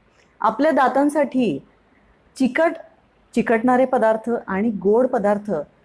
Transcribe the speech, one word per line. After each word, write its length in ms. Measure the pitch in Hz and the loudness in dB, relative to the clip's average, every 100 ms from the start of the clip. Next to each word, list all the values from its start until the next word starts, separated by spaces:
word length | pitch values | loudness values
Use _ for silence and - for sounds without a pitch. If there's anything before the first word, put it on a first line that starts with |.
| _ _ _ - | _ _ _ -4
आपल्या 300 | 214 220 302 | -2 0 0
दातांसाठी 880 | 277 254 269 294 302 277 254 226 135 - _ _ _ _ _ _ - | 2 2 2 0 0 -2 0 -2 -4 -10 _ _ _ _ _ _ -4
चिकट, 340 | 262 - 330 - - _ _ _ _ - | -2 2 0 -2 -14 _ _ _ _ -4
चिकटणारे 500 | 240 226 247 254 262 | 0 0 2 2 2
पदार्थ 460 | 262 220 220 240 233 - | 2 2 0 -2 -6 -4
आणि 220 | 190 233 | -4 -4
गोड 380 | 196 185 220 247 | -2 0 2 2
पदार्थ 440 | 240 202 208 208 160 - _ | 0 0 -2 -2 -6 -6 _